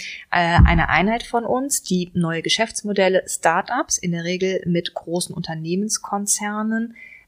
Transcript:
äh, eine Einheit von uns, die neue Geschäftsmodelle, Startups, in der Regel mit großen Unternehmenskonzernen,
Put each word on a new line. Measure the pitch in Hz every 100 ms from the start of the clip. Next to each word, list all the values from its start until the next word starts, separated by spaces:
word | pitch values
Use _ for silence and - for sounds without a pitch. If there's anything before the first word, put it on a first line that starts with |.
| - - -
äh, | 175 170 175 170
eine | 170 156
Einheit | 151 190 233
von | - 240 233
uns, | 247 277 -
die | - 185 175
neue | 180 165 165
Geschäftsmodelle, | 160 - 226 - 208 202 185 185 -
Startups, | - - 170 196 240 330 -
in | 180
der | 170
Regel | 165 180 190 190 -
mit | 170 175
großen | - - 170 175
Unternehmenskonzernen, | - 175 160 160 180 214 - - 202 202 - 208 208 220 226 233 233 - -